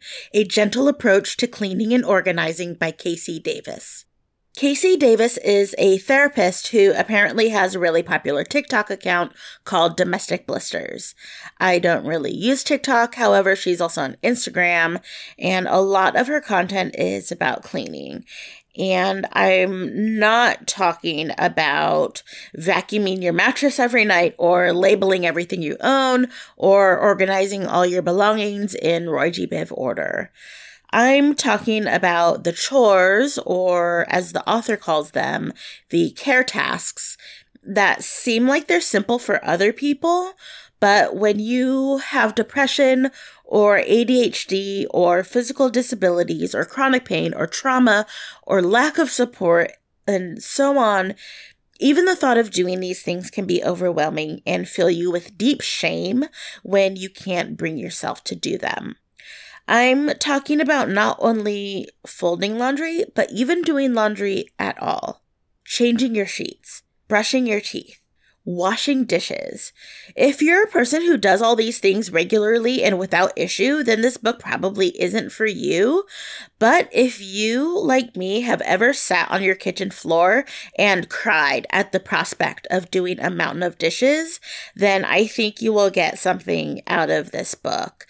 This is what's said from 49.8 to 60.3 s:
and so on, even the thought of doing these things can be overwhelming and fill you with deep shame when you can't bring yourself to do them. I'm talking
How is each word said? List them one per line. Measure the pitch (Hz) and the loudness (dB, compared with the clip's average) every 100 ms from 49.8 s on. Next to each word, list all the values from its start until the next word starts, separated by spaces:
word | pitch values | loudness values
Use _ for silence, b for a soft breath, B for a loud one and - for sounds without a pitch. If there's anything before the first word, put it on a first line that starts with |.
| _ _ - | _ _ -2
and | 196 180 - | -2 -2 -10
so | - - 277 277 | -6 0 2 4
on, | 226 202 185 202 B B B B _ - | 4 2 -2 -6 B B B B _ -2
even | 269 294 | 2 4
the | 359 359 | 4 2
thought | 277 233 | 2 2
of | 220 | 2
doing | 180 180 180 | 0 -2 -2
these | 185 180 | -6 -6
things | - 175 180 | -6 -8 -8
can | - 185 | -8 -2
be | 180 | -2
overwhelming | - 175 180 165 156 156 156 156 | -2 -2 -2 0 -2 -2 -6 -8
and | - 180 175 | -4 -4 -4
fill | - 175 | 0 0
you | 170 175 | 2 0
with | 175 170 - | -4 -6 -2
deep | 226 294 | 0 0
shame | - - 165 165 175 240 302 B B B | -4 -4 -4 -4 -2 -2 -4 B B B
when | - 196 196 190 | -2 2 2 -2
you | 185 | -12
can't | - - 175 - - | -12 -6 -4 -4 -6
bring | 165 156 | -6 -6
yourself | 170 - 123 - | -8 -8 -8 -8
to | - | -10
do | 175 - - | -8 -6 -4
them. | - - - - _ _ B B B B - | -4 -6 -8 -14 _ _ B B B B 0
I'm | 226 247 262 294 - | 2 4 4 0 -2
talking | - | -2